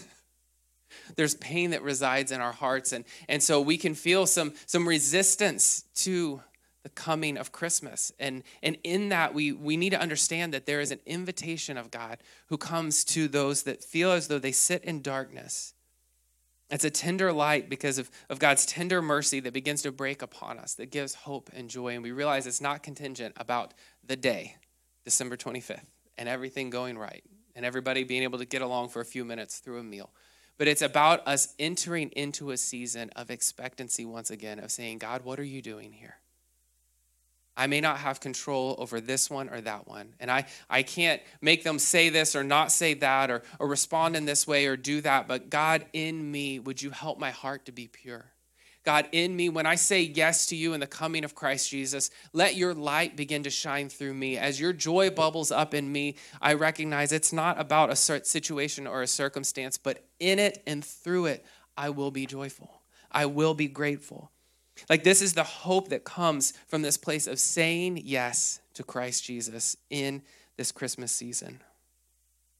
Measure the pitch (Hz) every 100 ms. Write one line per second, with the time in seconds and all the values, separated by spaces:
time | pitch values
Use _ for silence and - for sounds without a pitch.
0 | - - _ _ _ _ _ _ _ -
1 | - - 151 147 - 170 175 165 139 135
2 | 135 135 135 131 120 117 135 131 127 123
3 | 123 - - 147 - 147 143 165 180 151
4 | 170 190 180 - 151 147 - 175 170 160
5 | 135 170 190 - 202 117 - - - -
6 | 185 180 165 139 - _ _ _ 143 -
7 | - 160 156 143 - - 170 - 143 113
8 | - - 135 131 - - 156 156 165 180
9 | 208 180 160 147 151 135 147 156 190 185
10 | 170 151 - 165 170 139 - 147 143 139
11 | - 170 180 180 151 165 - 135 113 117
12 | 113 117 _ - _ 156 - - 160 151
13 | - 170 151 139 139 143 - - - 165
14 | 180 180 151 147 135 127 - 180 175 156
15 | 139 135 131 131 - - - - _ _
16 | _ _ _ _ _ _ _ 147 156 147
17 | 170 185 190 156 147 151 - 139 147 135
18 | 123 - - 139 147 135 - - 175 180
19 | 160 147 143 139 127 131 139 147 147 131
20 | 135 139 123 - - 117 - - 131 143
21 | 139 - 143 139 - - 120 123 123 120
22 | 117 123 147 135 127 120 143 147 - 139
23 | 143 127 113 - 117 120 107 - - _
24 | - 131 131 101 82 - _ _ _ _
25 | - - 127 123 - 123 - - - _
26 | _ - 120 127 131 139 131 120 127 113
27 | 107 - - _ _ - 123 127 127 131
28 | 127 127 131 123 123 135 127 123 120 117
29 | 117 123 117 113 107 - - 120 117 101
30 | 98 _ _ _ _ - 147 147 147 147
31 | 156 165 - 139 - - 156 180 170 170
32 | 147 - 143 143 143 127 - 123 120 120
33 | 113 - 120 120 - - 123 - 120 -
34 | 113 113 113 107 107 104 104 - 117 113
35 | 110 127 123 135 143 135 117 107 107 107
36 | 117 - _ _ _ _ _ _ _ _
37 | _ _ _ _ _ - 135 143 156 139
38 | 143 135 139 127 - 135 131 131 123 117
39 | 113 131 - 139 135 120 110 104 - 104
40 | 104 - 123 131 139 - - 127 131 -
41 | 170 147 - - 151 160 165 147 - 175
42 | 165 156 156 147 139 147 165 - 165 143
43 | 143 135 135 120 - - 143 139 - 160
44 | 165 165 151 143 - 143 139 131 131 147
45 | 147 135 123 127 - 147 156 160 160 160
46 | 160 160 147 143 143 135 120 - 180 139
47 | 156 139 143 123 135 139 - 123 117 -
48 | 127 117 - _ _ _ _ _ - 151
49 | 147 165 175 180 175 160 160 170 - 196
50 | 170 147 160 160 - 165 165 160 139 -
51 | 160 160 151 - 143 135 - 139 135 139
52 | - - - 160 190 185 180 160 147 147
53 | 165 143 143 147 143 - 156 139 139 -
54 | 139 135 135 127 139 135 165 175 160 175
55 | 190 185 160 160 151 123 156 147 139 143
56 | 143 139 - 147 147 151 160 156 156 147
57 | 143 156 - 165 165 156 151 156 151 143
58 | - 143 - 160 - 147 143 143 135 131
59 | 127 - 139 139 135 - 131 - 139 -
60 | - - 175 190 202 202 - 147 151 -
61 | 170 180 165 131 - - _ - 143 143
62 | 139 135 135 135 139 - - - _ _
63 | _ 143 143 143 156 156 151 135 147 143
64 | - 143 151 _ _ _ _ - - 160
65 | 165 190 196 165 156 - 180 185 190 135
66 | - - 170 147 127 - - 156 147 -
67 | - 156 143 131 - - 165 170 180 175
68 | 143 131 123 120 - - _ - - 127
69 | 123 123 - 120 117 113 - - _ 143
70 | 139 139 - - _ - 123 - 127 -
71 | 120 - 120 120 - 131 - _ _ _
72 | _ _ _ _ _